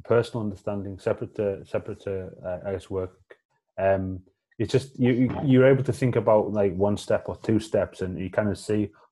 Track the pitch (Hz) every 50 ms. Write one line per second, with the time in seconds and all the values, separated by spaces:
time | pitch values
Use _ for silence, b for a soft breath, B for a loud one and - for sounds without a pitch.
0 | - - 113 120 113 - - 117 107 104 95 - - 107 101 101 95 101 95 87
1 | - 110 101 - 113 - - - 104 101 95 - 107 - - 101 - 110 101 -
2 | - 101 95 95 92 85 - - - 90 90 87 - 101 95 92 - - 98 92
3 | 92 92 - _ _ - - _ _ _ _ _ _ _ _ 92 95 98 98 95
4 | 95 92 95 92 - _ _ _ _ _ _ - 107 - - 123 - - - -
5 | 123 123 120 123 127 113 101 - - 135 127 127 131 135 139 135 135 127 - -
6 | 135 120 117 117 104 117 107 107 90 92 104 104 101 98 85 92 101 104 104 -
7 | - - 107 90 - 101 90 - - - 110 104 - - - 101 90 - - -
8 | 95 92 92 76 95 90 - 107 107 101 95 - - - 107 107 101 98 b b
9 | b b